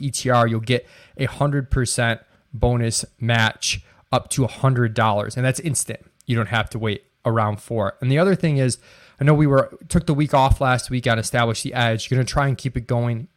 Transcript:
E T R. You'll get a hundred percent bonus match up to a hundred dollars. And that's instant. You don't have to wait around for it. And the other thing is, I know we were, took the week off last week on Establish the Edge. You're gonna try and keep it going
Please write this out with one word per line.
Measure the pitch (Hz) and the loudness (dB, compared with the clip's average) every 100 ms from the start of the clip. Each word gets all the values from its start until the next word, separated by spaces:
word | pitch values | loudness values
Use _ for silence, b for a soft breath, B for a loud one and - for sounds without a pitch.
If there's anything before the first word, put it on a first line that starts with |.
E | 139 | -6
T | - 127 | -4 0
R. | 120 117 | 2 2
You'll | 113 | 0
get | 110 123 B B B B | -2 -2 B B B B
a | |
hundred | 131 - 143 143 127 | -6 -2 -2 0 -2
percent | 135 120 - 117 113 _ b b | -2 0 0 -2 -2 _ b b
bonus | 110 120 120 117 - - - | -2 0 2 0 -2 -8 -6
match | 113 117 110 - - - b b b | 0 2 2 0 -6 -6 b b b
up | 127 - | -4 -2
to | - | -2
a | 117 | -2
hundred | - 131 123 117 | 2 2 2 0
dollars. | 110 110 104 107 123 | 2 2 2 -2 -2
And | 127 | 0
that's | 127 | 0
instant. | 165 127 - - - _ - | -2 -4 -6 -10 -14 _ -2
You | 113 | -2
don't | 104 | 0
have | 113 104 | -2 -2
to | 110 | -4
wait | 110 101 _ _ 120 | -4 -4 _ _ -2
around | 113 107 104 | 0 0 -2
for | - 117 98 | -6 -2 -2
it. | - | -2
And | 127 | 0
the | 143 | 2
other | 196 180 | 2 2
thing | 160 139 | 0 2
is, | 131 - B B B B | 0 -2 B B B B
I | |
know | 143 | 2
we | 151 147 | 4 6
were, | 135 - - - | 4 2 -6 -2
took | 175 - | -2 0
the | |
week | 147 147 | 0 2
off | 139 131 - | 4 2 2
last | 135 123 - | 0 0 -2
week | 127 120 | -2 0
on | 113 | 0
Establish | - 123 117 110 | 0 0 0 -2
the | 135 | -4
Edge. | 123 117 113 - | -2 0 0 -2
You're | 127 | -2
gonna | 123 | 0
try | 147 139 | 0 0
and | 127 | -2
keep | 127 123 | -4 -6
it | 113 | -4
going | 120 120 117 - | -2 -2 -4 -8